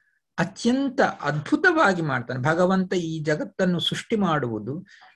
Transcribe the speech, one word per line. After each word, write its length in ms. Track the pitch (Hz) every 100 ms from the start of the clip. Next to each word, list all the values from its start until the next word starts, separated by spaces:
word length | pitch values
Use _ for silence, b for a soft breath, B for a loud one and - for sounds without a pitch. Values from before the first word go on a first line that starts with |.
| _ _ _ -
ಅತ್ಯಂತ 640 | 185 - 233 254 277 -
ಅದ್ಭುತವಾಗಿ 1000 | 190 - 143 151 - 302 370 320 262 175
ಮಾಡ್ತಾನೆ। 380 | 160 127 120 127
ಭಗವಂತ 540 | 127 165 180 190 185
ಈ 260 | 185 165 160
ಜಗತ್ತನ್ನು 600 | 151 151 294 - 185 175
ಸೃಷ್ಟಿ 360 | - - - 220
ಮಾಡುವುದು, 680 | 185 151 123 107 107 156 - b b